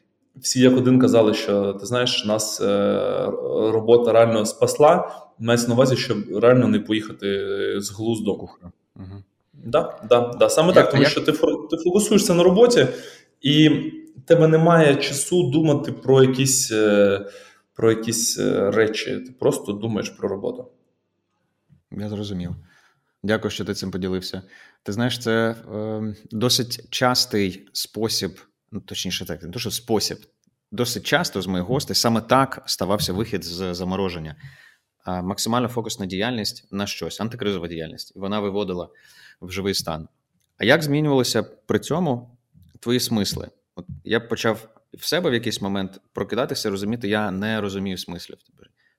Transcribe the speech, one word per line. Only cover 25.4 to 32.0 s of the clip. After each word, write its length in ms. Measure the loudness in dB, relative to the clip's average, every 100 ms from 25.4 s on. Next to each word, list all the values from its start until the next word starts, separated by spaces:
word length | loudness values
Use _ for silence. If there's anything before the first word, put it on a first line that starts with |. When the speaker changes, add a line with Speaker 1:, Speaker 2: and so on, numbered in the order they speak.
| 0 -2 -10
Speaker 2:
ем, 420 | -10 -8 -6 -8 -10 -10
досить 560 | -4 0 0 -2 -8 -10
частий 800 | -2 0 0 0 0 -2 -4 -12
спосіб, 680 | -12 -10 -6 -4 -4 -6 -10 -20 _ _
ну, 100 | -16
точніше 440 | -12 -10 -6 -8 -8
так, 180 | -10
не 60 | -10
то, 100 | -10
що 120 | -8
спосіб, 460 | -8 -2 -2 -2 -8 -14 _ _ _ _
досить 320 | -6 -4 -4
часто 380 | -2 0 0 -4
з 60 | -4
моїх 180 | -4 -2
гостей 300 | -4 -2
саме 260 | 0